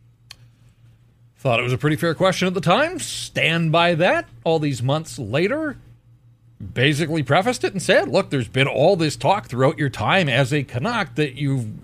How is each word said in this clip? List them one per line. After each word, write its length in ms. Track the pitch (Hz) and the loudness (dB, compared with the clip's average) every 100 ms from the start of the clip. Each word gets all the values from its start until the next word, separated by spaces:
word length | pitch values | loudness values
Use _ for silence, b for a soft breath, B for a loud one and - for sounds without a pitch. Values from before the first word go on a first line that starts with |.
| _ _ _ b b b b b b b b _ _ _ | _ _ _ b b b b b b b b _ _ _
Thought 240 | 135 117 | -2 0
it 20 | |
was 100 | 123 | 0
a 60 | 127 | -2
pretty 160 | 147 151 | -2 0
fair 180 | 170 | -2
question 340 | 156 190 180 185 | 0 0 2 -2
at 60 | |
the 60 | 190 | 0
time. 380 | 160 208 311 349 | 2 2 2 -2
Stand 720 | - - - - 147 165 165 | -8 -10 -6 -2 0 0 2
by 240 | 160 175 | 2 2
that 320 | 165 185 320 330 - | 4 2 2 -4 -6
all 160 | 170 160 | -2 0
these 240 | 151 123 | 0 -2
months 360 | 123 151 160 - | -2 -2 -4 -10
later. 580 | 107 135 190 294 311 - - - _ _ _ _ _ _ 98 | -4 -2 0 -2 -4 -8 -18 -20 _ _ _ _ _ _ -10
Basically 480 | - 135 147 160 165 | 0 0 0 -2 -2
prefaced 400 | 139 151 214 247 | 2 2 2 -2
it 100 | 370 | -4
and 80 | 190 | -4
said, 280 | - 233 294 | 2 2 4
"Look, 220 | 170 190 | -2 0
there's 180 | 143 120 | -4 -2
been 180 | 131 139 | 0 0
all 300 | 113 156 196 | 4 4 4
this 180 | 156 | 0
talk 320 | - 143 196 - | 0 0 0 -2
throughout 320 | 120 135 156 | 0 2 2
your 100 | 143 | -4
time 380 | - 117 185 156 | -2 0 2 2
as 240 | 120 127 | 2 2
a 120 | 147 | 0
Canuck 500 | 120 127 185 240 160 | -2 -4 -4 -4 -4
that 200 | 120 147 120 | -2 -4 -2
you, 380 | 143 135 110 110 | -2 -2 -4 -10